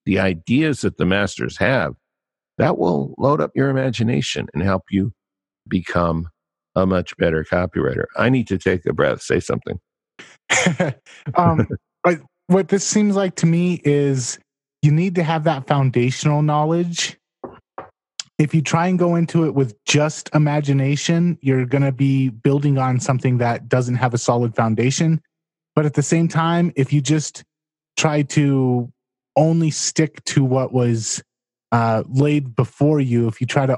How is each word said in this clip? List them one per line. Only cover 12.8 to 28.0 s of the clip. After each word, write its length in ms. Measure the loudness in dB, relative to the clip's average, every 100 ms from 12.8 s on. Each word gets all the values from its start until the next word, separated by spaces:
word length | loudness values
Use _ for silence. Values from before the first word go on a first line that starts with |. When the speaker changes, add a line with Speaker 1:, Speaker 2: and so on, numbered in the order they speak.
| 0
Speaker 2:
seems 300 | 0 2 0
like 200 | -2 0
to 100 | 0
me 360 | 2 0 0
is 560 | 0 2 2 0 -4 -10 _ _ _ _
you 80 | 2
need 240 | 2 0 0
to 80 |
have 200 | 0 0 0
that 220 | -2 0
foundational 760 | 0 2 2 0 0 0 2
knowledge. 760 | 2 2 2 0 -2 -4 -8 -10 _ _ -20 -20 _ -20 -20 _ _ -18 -8 -2
If 160 | 0
you 80 | 0
try 260 | 0 0 0
and 120 | 2
go 160 | 2 2
into 300 | 0 0 0
it 100 | 0
with 200 | -2 -4 0
just 440 | 2 2 -4 -2
imagination, 1040 | 0 2 0 0 0 0 -2 0 0 0 0
you're 240 | 0 0 0
gonna 260 | 0 0
be 380 | 0 0 2 0
building 480 | 0 0 2 2 0
on 220 | 0 0
something 400 | 0 -2 0 0
that 280 | 0 -2 -2
doesn't 280 | -2 0 -2
have 180 | -2
a 40 | -2
solid 360 | 0 0 0 0
foundation. 640 | 0 0 0 0 0 0 -4 _ _ _ _ -2
But 100 | 0
at 100 | 0
the 80 |
same 240 | 0 2 2
time, 440 | 0 0 2 0 0
if 180 | 0
you 80 | 0
just 420 | 0 0 -2 -10 -20 _ _ _ _
try 240 | -2